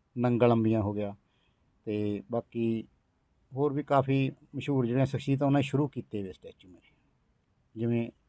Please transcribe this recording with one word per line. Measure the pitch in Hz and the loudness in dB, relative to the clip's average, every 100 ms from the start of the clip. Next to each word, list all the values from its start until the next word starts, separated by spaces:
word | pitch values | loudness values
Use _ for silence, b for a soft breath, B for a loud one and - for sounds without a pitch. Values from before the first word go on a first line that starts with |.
| _ 120 | _ -2
ਨੰਗਲ | 123 117 120 | 0 4 4
ਅੰਬੀਆਂ | 117 110 113 | 4 4 2
ਹੋ | 104 | 0
ਗਿਆ, | 104 101 101 _ _ _ _ _ _ 113 | -4 -6 -10 _ _ _ _ _ _ -6
ਤੇ | 104 104 104 - | -4 -2 -4 -4
ਬਾਕੀ | 117 - 117 113 113 - _ _ _ _ _ _ 131 | -8 -6 -4 -2 -2 -6 _ _ _ _ _ _ -2
ਹੋਰ | 143 | -2
ਵੀ | 139 | -2
ਕਾਫੀ | 143 139 135 135 135 - - 139 | 2 2 2 0 0 -4 -12 -8
ਮਸ਼ਹੂਰ | 143 135 117 | -2 0 2
ਜਿਹੜੀਆਂ | 127 135 | 2 0
ਸ਼ਖਸੀਅਤਾਂ | 135 - 135 143 | -2 -2 0 2
ਉਹਨਾਂ | 143 | 2
ਨੇ | |
ਸ਼ੁਰੂ | 139 139 - | 2 0 -2
ਕੀਤੇ | 123 - 104 | -4 -8 -8
ਹੋਏ | 95 | -8
ਸਟੈਚੂ | - 98 - 92 | -12 -20 -20 -20
ਮੇਰੇ, | 87 _ _ _ _ _ _ _ _ _ 110 | -20 _ _ _ _ _ _ _ _ _ -4
ਜਿਵੇਂ | 117 117 117 - | 0 0 -2 -10